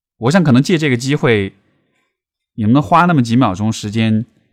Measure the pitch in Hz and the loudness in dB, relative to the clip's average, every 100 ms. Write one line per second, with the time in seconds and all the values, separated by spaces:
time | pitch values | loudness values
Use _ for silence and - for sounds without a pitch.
0 | _ _ 110 185 151 123 147 175 151 120 | _ _ 0 2 4 2 2 0 0 -2
1 | 127 143 143 110 98 - _ _ _ _ | -2 -2 0 0 -2 -10 _ _ _ _
2 | _ _ _ _ _ - 107 131 147 170 | _ _ _ _ _ -4 0 0 2 0
3 | 175 160 117 117 123 92 107 107 107 104 | 2 0 0 0 0 -2 -4 -4 -6 -4
4 | 110 110 113 _ _ | -2 -2 -4 _ _